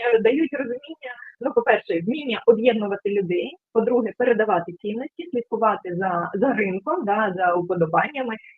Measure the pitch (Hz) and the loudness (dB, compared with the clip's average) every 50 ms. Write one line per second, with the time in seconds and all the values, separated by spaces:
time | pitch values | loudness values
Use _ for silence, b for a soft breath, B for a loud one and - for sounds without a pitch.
0 | 240 240 226 226 208 220 269 311 320 - 285 262 262 233 247 254 - 320 320 _ | 0 2 2 4 4 4 2 2 0 0 -2 -6 -6 -6 -6 -10 -10 -16 -18 _
1 | 277 247 240 B B B B B 240 277 - 233 - 262 214 - - - 180 165 | -14 -16 -16 B B B B B -6 0 0 2 4 4 2 2 2 -2 -2 -2
2 | 170 208 285 302 294 254 214 - - - 233 214 226 247 214 220 208 196 202 - | -2 -2 -4 -4 -4 -4 -4 0 4 4 4 6 4 2 2 2 0 -2 -4 -4
3 | - 202 202 202 190 170 180 175 - 269 330 _ _ _ - 226 220 233 247 240 | -4 -2 -2 0 0 0 -2 -2 -2 -4 -10 _ _ _ -2 0 0 2 2 2
4 | 220 196 - - 247 247 233 208 214 214 190 170 175 180 175 - - 208 214 233 | 0 0 -2 -2 2 2 2 2 2 2 2 0 0 -4 -12 -10 -8 -6 -6 -6
5 | 277 - _ - 339 349 - 240 233 - 233 208 220 156 - - - 180 175 180 | -8 -10 _ -14 -12 -6 -6 -6 -4 -4 -2 0 2 2 0 0 -6 -6 -4 -4
6 | 190 185 175 170 175 165 - 190 233 277 226 214 208 190 185 196 - 302 330 370 | -2 -2 -2 -2 -2 -2 0 0 2 2 2 2 0 -2 -2 -4 -2 -2 -2 -2
7 | 247 202 202 214 220 196 175 185 180 180 175 175 175 180 185 175 165 160 170 165 | 0 0 0 0 0 0 0 0 0 2 2 0 0 0 0 0 0 2 2 0
8 | - 302 294 269 254 226 220 214 B B B | 0 0 -4 -6 -6 -6 -6 -10 B B B